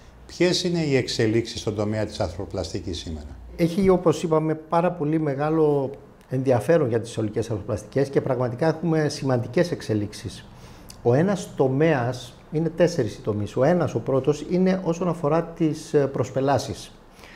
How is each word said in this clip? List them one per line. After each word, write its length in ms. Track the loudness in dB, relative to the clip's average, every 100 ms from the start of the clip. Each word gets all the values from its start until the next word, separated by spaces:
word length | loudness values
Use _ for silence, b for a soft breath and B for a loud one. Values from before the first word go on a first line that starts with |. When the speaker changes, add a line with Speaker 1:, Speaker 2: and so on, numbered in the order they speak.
| B B -16
Speaker 1:
Ποιες 360 | 0 2 2
είναι 160 | 0 0
οι 160 | 2 2
εξελίξεις 640 | 2 0 2 2 0 -6
στον 160 | -4 -2
τομέα 300 | -2 -2 -4
της 140 | -4
αρθροπλαστικής 800 | -4 -4 -8 -6 -6 -6 -6 -8
σήμερα; 400 | -8 -10 -12 -16 -14 -2
Speaker 2:
Έχει, 340 | 0 2 4
όπως 340 | 4 4 0
είπαμε, 320 | 2 0 0 -4
πάρα 360 | 0 2 2
πολύ 280 | 0 -2 0
μεγάλο 720 | 0 -2 0 2 4 2 -2 -6 -18 -20 -6
ενδιαφέρον 600 | -2 2 2 4 4 4
για 100 | 0
τις 180 | -2 -4
ολικές 320 | -2 -2 -4
αρθροπλαστικές 600 | -4 -4 -6 -4 -2 2
και 120 | 0
πραγματικά 460 | 0 -2 -2 0 0
έχουμε 420 | 0 0 0 0
σημαντικές 640 | -2 0 0 0 0 0
εξελίξεις. 760 | -2 -2 -2 -2 -8 -12 -14 -18 B B B B B
Ο 100 | 2
ένας 420 | 4 4 0 -4 0
τομέας, 800 | 2 4 4 2 0 -4 -10 -20 -6
είναι 180 | -2 -2
τέσσερις 460 | 2 2 4 -2 -2
οι 60 |
τομείς. 340 | -4 -2 -2 2
Ο 80 |
ένας, 320 | 4 4 2 -2
ο 40 |
πρώτος, 460 | 0 0 2 -2 0
είναι 320 | 2 2 2
όσον 240 | -2 -2 -2
αφορά 360 | 0 0 0
τις, 500 | -2 0 0 0 2
ε, 140 | 2 2
προσπελάσεις. 840 | 0 -2 0 2 2 0 -10 -12 -20 -20 B B